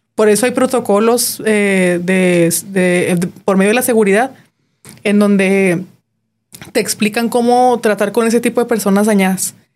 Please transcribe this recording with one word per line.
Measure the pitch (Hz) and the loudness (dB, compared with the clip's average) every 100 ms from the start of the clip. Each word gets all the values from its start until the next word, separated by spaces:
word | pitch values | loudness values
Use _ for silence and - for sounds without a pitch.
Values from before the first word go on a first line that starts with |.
| _ | _
Por | - 214 | 0 2
eso | 208 247 | 2 0
hay | |
protocolos, | 247 254 254 - 202 226 240 240 - | 0 0 -2 0 0 2 0 -2 -6
eh, | 220 208 202 190 180 175 | -2 0 0 0 0 0
de, | 175 190 180 175 170 170 202 | -2 0 2 2 0 -2 -4
de, | 190 180 180 147 175 | -2 0 0 -2 -2
de, | 175 - | -4 -4
por | - 196 | -2 0
medio | 202 | 2
de | |
la | 247 | 0
seguridad, | 254 220 202 202 254 - _ _ _ _ - - | 0 0 2 2 0 -6 _ _ _ _ -20 -8
en | - 208 | -2 2
donde | 208 202 190 196 190 175 185 _ _ _ _ _ _ - - | 2 2 2 0 0 -2 -6 _ _ _ _ _ _ -20 -6
te | 240 | -4
explican | 202 - 208 233 233 | -4 -4 -4 -2 -2
cómo | 240 240 247 254 240 | 0 2 2 2 2
tratar | 220 202 208 | -2 -2 -2
con | 233 226 | 0 0
ese | 233 | 0
tipo | 240 240 | 0 -2
de | 233 | -2
personas | 226 208 196 214 | -2 0 0 2
dañadas. | 202 190 185 - - _ | 2 0 -2 -6 -12 _